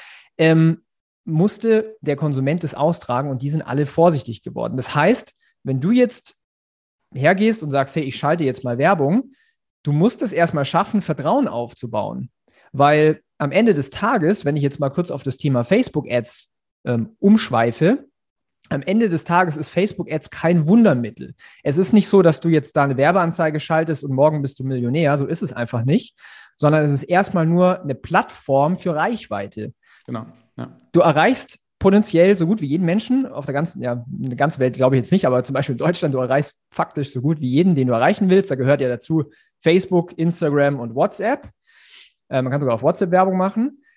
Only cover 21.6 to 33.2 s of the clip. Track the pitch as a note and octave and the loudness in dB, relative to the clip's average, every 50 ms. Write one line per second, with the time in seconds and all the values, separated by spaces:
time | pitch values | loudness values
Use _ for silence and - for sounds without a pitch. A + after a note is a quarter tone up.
21.6 | _ C#3+ C#3 E3+ F#3+ - - G#3 - - - G3 F3 E3 D3+ - - E3+ D#3+ D3+ | _ -2 0 0 2 4 4 4 4 6 4 6 6 6 4 2 0 0 0 0
22.6 | - - - D#3 C#3+ C#3 C3+ B2 C#3 D#3 F3+ G3 F3 E3 E3 - E3 D#3 D3+ D3+ | 0 0 -2 0 0 0 2 2 2 2 2 2 0 0 0 -2 -2 -2 -2 -4
23.6 | - - D#3+ D#3+ E3 D#3+ D#3 C3+ C#3+ C#3+ C3 C3 C#3+ D#3 D#3 D3+ C#3 C3+ - - | -4 -2 0 0 0 -2 -4 -6 -6 -6 0 2 2 2 2 0 -4 -6 -6 -8
24.6 | C3 C3 C3+ B2 A#2+ A#2+ C3 E3 E3 C#3+ C#3+ C#3+ C#3 - E3 - C#3 A#2+ A#2+ A#2+ | -6 -6 -4 -4 -2 -2 -2 0 0 0 0 0 -2 -4 -4 -6 -6 -8 -6 -8
25.6 | A#2+ - - A#2 A#2 C3 D#3+ B3 - - _ _ - - - - - - _ _ | -8 -6 -4 -4 0 0 0 0 0 -4 _ _ -20 -20 -20 -20 -20 -20 _ _
26.6 | D3+ D3 D3+ D#3 D3+ D3 C#3+ C3+ - - F3 F3+ G3 - - F3 D#3+ D#3+ E3+ F3 | 0 2 2 2 2 0 0 -2 -2 0 0 0 0 0 0 0 0 2 2 2
27.6 | F3+ F3+ F#3 F#3 - C#3+ C3+ - - - D#3+ G3 - - - - - - C3+ C3+ | 2 2 2 -2 -4 -8 -10 -10 -8 -2 -2 -2 -2 -2 -8 -14 -4 0 0 2
28.6 | C#3+ D#3 F#3 F3 - F3+ D#3 D3+ E3 G#3 B3 G#3 - - G#2+ G2+ G2+ G2+ - A2 | 2 0 -2 -4 -4 -6 -4 -2 -2 -4 -4 -6 -8 -10 -8 -8 -8 -10 -10 -12
29.6 | G#2 G#2 - _ _ _ _ _ _ - B2 A2 A2+ - - _ _ _ _ - | -12 -12 -12 _ _ _ _ _ _ -12 -10 -10 -10 -14 -20 _ _ _ _ -14
30.6 | A#2+ B2 - _ _ _ - E3+ - E3 C#3 D3 E3 A3+ C4 - - - - - | -14 -14 -16 _ _ _ 2 4 4 4 4 4 4 2 2 0 -4 -10 -14 -20
31.6 | _ _ _ _ - G3 F#3+ G#3+ G#3+ - - E3 F3 F#3+ G#3 E3+ E3+ E3 A3 A3 | _ _ _ _ 2 4 4 4 2 2 4 4 6 6 4 2 2 0 0 -2
32.6 | D3+ C3+ C#3+ F#3 F#3 E3 F3 A3 - - B3 C4+ | -2 -2 -2 -2 0 0 0 -2 0 0 -2 -2